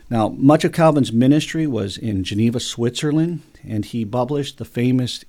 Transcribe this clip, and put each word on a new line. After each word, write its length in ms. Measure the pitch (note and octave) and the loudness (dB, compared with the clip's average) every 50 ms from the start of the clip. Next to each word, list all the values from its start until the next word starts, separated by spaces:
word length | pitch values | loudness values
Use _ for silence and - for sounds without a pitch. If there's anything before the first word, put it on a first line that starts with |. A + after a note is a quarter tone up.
| - - | -10 -4
Now, 220 | A#2+ A2+ G#2+ - | 0 0 0 0
much 340 | - - C3 C#3 D3+ D#3 F#3 | 0 2 6 6 6 6 4
of 80 | E3 | 0
Calvin's 400 | - E3+ D#3+ D#3+ D3+ C#3+ A#2+ A2 | 2 4 4 4 4 4 0 2
ministry 540 | A2+ A2+ B2+ C3 D3 D#3 D3+ - - D#3+ D#3+ | 2 4 4 4 4 4 2 -2 -4 -4 -2
was 320 | D3 A#2+ G#2+ G2+ G2 F#2+ - | -2 -2 -2 -4 -4 -6 -6
in 260 | - A2+ G#2 F#2+ F2+ | -6 -4 -2 -2 -2
Geneva, 340 | - G#2+ G#2 A2+ A#2+ A#2 A#2+ | -2 -2 0 0 0 0 -2
Switzerland, 840 | - - - A#2 A#2 B2 B2+ - D3+ D3+ D3 D#3 D#3+ E3+ F3 D#3 - _ - - | -6 -6 -4 -4 -4 -4 -2 -2 -2 0 0 0 0 0 -2 -6 -10 _ -20 -18
and 220 | - G2 A2 G#2+ G#2 | -12 -6 -6 -6 -6
he 220 | - - A#2 A2+ | -4 -6 -6 -6
published 500 | G2+ A2 B2 B2 B2 D3 C#3+ C#3 C#3 - | -4 -2 -4 -2 -2 -2 -4 -4 -6 -10
the 80 | - A#2+ | -12 -14
famous 580 | - - A#2+ A#2+ B2+ B2+ B2+ B2+ A2+ - - - | -8 -4 -2 0 2 2 0 0 -4 -6 -10 -8